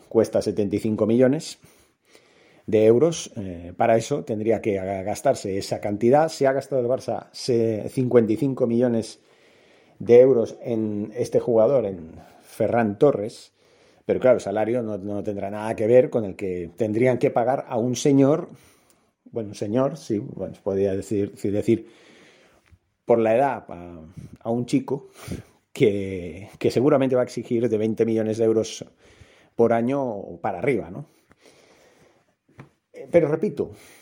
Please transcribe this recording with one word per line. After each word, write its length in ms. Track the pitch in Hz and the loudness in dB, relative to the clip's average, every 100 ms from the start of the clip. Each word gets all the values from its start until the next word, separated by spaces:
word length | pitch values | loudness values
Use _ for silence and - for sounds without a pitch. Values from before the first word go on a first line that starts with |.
| _ | _
cuesta 340 | 113 107 104 | 0 2 0
setenta 360 | 110 95 98 101 | -2 -2 -2 -2
y 20 | |
cinco 260 | 113 107 107 | -2 -2 2
millones 540 | 117 127 147 - - - _ _ _ _ _ _ _ _ _ - | 4 4 2 -6 -16 -20 _ _ _ _ _ _ _ _ _ -2
de 200 | 107 110 | 4 6
euros. 480 | 120 160 165 - 113 | 6 4 0 -10 -12
Eh, 380 | 95 85 85 87 | -12 -12 -14 -2
para 220 | 117 117 | 2 2
eso 260 | 123 143 | 0 -6
tendría 380 | - 107 107 104 | -4 -4 0 0
que 140 | 113 98 | 0 -2
gastarse 800 | 92 98 95 101 - - 104 98 | -4 -6 -6 -2 0 0 -4 -6
esa 240 | - 110 | -6 -6
cantidad. 480 | 107 104 117 143 160 | -4 0 4 4 2
Se 180 | - 135 | 0 0
ha 60 | |
gastado 280 | 135 - 135 | 0 -2 -4
el 60 | 120 | -2
Barça 400 | 127 - 104 - | -4 -4 -8 -10
se-, 560 | - - 117 113 107 - | -12 -2 0 0 -2 -6
cincuenta 420 | - 123 120 107 | -4 2 4 4
y 60 | 107 | 0
cinco 280 | 139 127 123 | -2 0 0
millones 520 | 117 123 113 107 - _ _ _ _ _ _ _ _ | 2 2 0 -4 -12 _ _ _ _ _ _ _ _
de 220 | 104 120 | 6 8
euros 360 | 131 120 107 - | 8 6 0 -6
en 500 | 131 113 107 104 107 120 | -6 -4 -2 -4 -8 -6
este 240 | 123 123 | -2 -2
jugador, 440 | 123 113 113 139 104 | 2 4 4 2 0
en 260 | 90 80 85 - - | -6 -14 -20 -20 -20
Ferran 540 | - - 104 117 110 101 | -20 -4 0 2 0 2
Torres, 560 | 151 104 107 - - _ _ _ _ _ - | 2 2 -6 -10 -20 _ _ _ _ _ -4
pero 140 | 92 | 2
claro, 160 | 127 107 | 4 4
el 60 | |
salario 400 | 98 104 110 123 | 2 -2 -2 -2
no, 160 | 110 104 | -4 -8
no 240 | 101 101 | -8 -8
tendrá 300 | 101 101 98 | -6 -8 -8
nada 240 | 104 110 113 | -8 -6 -2
que 100 | 110 | 6
ver 240 | 127 147 | 6 6
con 140 | 123 | 0
el 120 | 104 87 | -6 -6
que 360 | 98 90 85 - | -6 -6 -8 -4
tendrían 420 | 107 110 127 120 | -2 2 2 2
que 120 | 143 | 0
pagar 360 | 123 120 139 - | 0 0 -2 -4
a 100 | 123 | -4
un 180 | 123 123 | -2 0
señor, 540 | 151 139 135 160 165 - _ _ _ _ _ _ _ | 2 4 4 2 -4 -18 _ _ _ _ _ _ _
bueno, 180 | 117 101 | -10 -10
un 60 | 101 | -8
señor, 420 | 104 120 139 160 | -4 0 -2 -4
sí, 200 | - 107 | -6 -6
bueno, 380 | - - 90 90 | -6 -10 -12 -8
se 60 | |
podría 340 | - 98 98 95 | -4 0 0 -2
decir, 380 | - 104 101 - | -4 -4 -4 -4
sí, 140 | 107 | -4
decir 380 | 104 110 113 - _ - - _ _ _ _ _ _ _ _ - | -2 2 0 -2 _ -20 -20 _ _ _ _ _ _ _ _ 0
por 140 | 117 | 2
la 160 | 110 117 | 4 2
edad 300 | 139 113 - | 0 -2 -12
a, 320 | 87 87 85 80 - - - | -16 -16 -18 -20 -20 -20 -12
a 100 | 117 | -6
un 160 | 120 120 | -4 -2
chico 440 | 135 127 139 - - - - - _ _ | -2 -2 -8 -8 -20 -14 -14 -14 _ _
que, 760 | - 113 101 98 95 87 85 101 - | 0 0 2 -6 -8 -10 -14 -18 -4
que 140 | 120 | -2
seguramente 440 | 113 143 143 135 127 | 2 2 2 2 0
va 60 | |
a 40 | 120 | -2
exigir 420 | - 110 117 117 | -6 -4 -2 0
de 100 | 107 | 0
veinte 280 | 110 107 113 | -2 0 0
millones 320 | 110 110 110 | 0 -2 0
de 80 | 113 | 2
euros 400 | 110 107 - - _ _ _ - _ _ - | 2 -2 -8 -18 _ _ _ -20 _ _ 0
por 180 | 117 | 2
año 640 | 117 117 139 131 101 - 87 | 2 0 -2 -4 -8 -12 -8
para 180 | 110 90 | -8 -2
arriba, 300 | 120 113 85 | -2 -2 -4
¿no? 160 | 98 147 _ _ _ _ _ _ _ _ _ _ _ _ _ _ - - _ _ | -14 -16 _ _ _ _ _ _ _ _ _ _ _ _ _ _ -20 -20 _ _
Eh, 140 | - 135 | -20 0
pero 160 | 170 147 | 2 2
repito, 440 | 156 208 - 85 - - - | 0 -2 -4 -8 -8 -20 -20